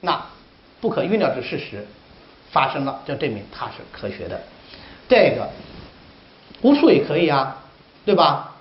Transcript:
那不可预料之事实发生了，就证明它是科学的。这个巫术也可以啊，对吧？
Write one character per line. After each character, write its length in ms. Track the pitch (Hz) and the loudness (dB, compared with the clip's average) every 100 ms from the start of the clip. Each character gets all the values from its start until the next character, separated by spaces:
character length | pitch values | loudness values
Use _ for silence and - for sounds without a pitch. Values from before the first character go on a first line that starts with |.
那 240 | 175 151 - - - _ _ _ | -2 -4 -6 -20 -20 _ _ _
不 100 | 226 | -4
可 140 | - | -2
预 140 | 170 214 | -2 0
料 180 | 151 - | 0 -2
之 60 | |
事 180 | 117 147 | -6 -8
实 260 | - 98 - - - - - - - | -10 -14 -16 -20 -20 -20 -20 -20 -4
发 200 | - 135 | 0 0
生 140 | 147 135 | -2 -6
了， 160 | 123 - | -6 -8
就 80 | 139 | -4
证 160 | 143 | -4
明 120 | 104 101 | -6 -12
它 160 | - 117 | -12 -12
是 60 | - - | -12 -18
科 180 | - 104 | -12 -12
学 180 | - 85 | -10 -10
的。 140 | - - - - - - - - | -10 -12 -20 -20 -20 -20 -20 2
这 280 | 240 160 123 | 6 6 2
个 120 | 101 - - - - - - - - - - - | -6 -10 -18 -20 -20 -20 -20 -20 -20 -20 -20 0
巫 120 | 240 | 4
术 160 | 285 302 | 6 6
也 140 | 143 | 6
可 140 | - 151 | 4 0
以 100 | 165 | 2
啊， 340 | 143 135 - - - - - - | 2 -2 -8 -20 -20 -20 -12 0
对 100 | 196 | 4
吧？ 400 | 156 135 - - | 4 2 -6 -18